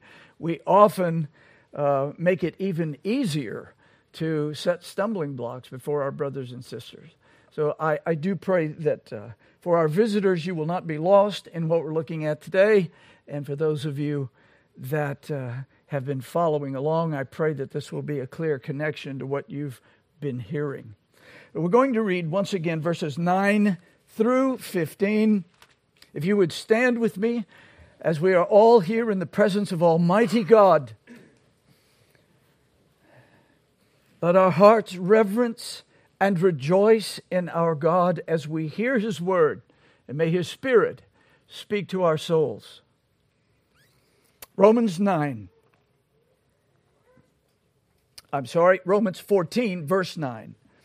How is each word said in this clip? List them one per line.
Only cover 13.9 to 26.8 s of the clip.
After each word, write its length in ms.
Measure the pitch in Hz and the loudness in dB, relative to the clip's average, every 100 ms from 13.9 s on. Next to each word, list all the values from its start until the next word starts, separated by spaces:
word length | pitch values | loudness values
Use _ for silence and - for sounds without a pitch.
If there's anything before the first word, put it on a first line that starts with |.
| 139 | -6
you 320 | 147 143 135 _ _ _ _ - | -4 -4 -6 _ _ _ _ -16
that, 520 | 131 151 143 139 - | -6 -4 -4 -6 -10
uh, 200 | 143 127 123 135 _ - | -10 -8 -12 -14 _ -8
have 180 | 143 127 | -8 -6
been 160 | 135 | -8
following 540 | 120 170 170 151 143 135 | -4 0 0 0 -4 -6
along, 400 | 147 160 165 143 | -2 -2 -2 -4
I 80 | |
pray 280 | 135 - 156 | -8 -4 -4
that 180 | 143 135 | -4 -8
this 200 | 147 - | -10 -10
will 120 | 151 | -10
be 160 | 143 147 | -8 -8
a 80 | 135 | -8
clear 320 | - 160 135 | -6 -4 -4
connection 600 | - 139 151 147 147 135 | -6 -6 -6 -8 -10 -10
to 60 | 135 | -6
what 240 | 139 - | -6 -6
you've 320 | 139 147 123 _ _ _ - | -10 -10 -12 _ _ _ -10
been 180 | 147 123 | -8 -8
hearing. 540 | 104 147 147 131 110 107 _ _ - - - | -8 -6 -6 -10 -16 -20 _ _ -20 -20 -12
We're 160 | - 170 | -6 2
going 260 | 226 269 | 2 2
to 100 | 226 | 0
read 260 | 214 180 165 | 0 -2 -2
once 240 | 185 196 | -4 -2
again 260 | 196 165 160 | -2 -2 -2
verses 380 | 165 165 160 139 | -2 -4 -4 -4
nine 640 | 175 190 202 208 208 170 _ _ _ | 0 2 2 2 2 0 _ _ _
through 520 | - 220 254 269 247 | -2 2 2 0 -2
fifteen. 880 | - 185 156 - 202 214 220 208 - _ _ _ _ _ _ | -6 -4 -4 -2 0 2 2 0 -2 _ _ _ _ _ _
If 100 | 147 | -6
you 140 | 165 208 | 0 2
would 140 | 175 | 0
stand 480 | - - 220 | -2 0 2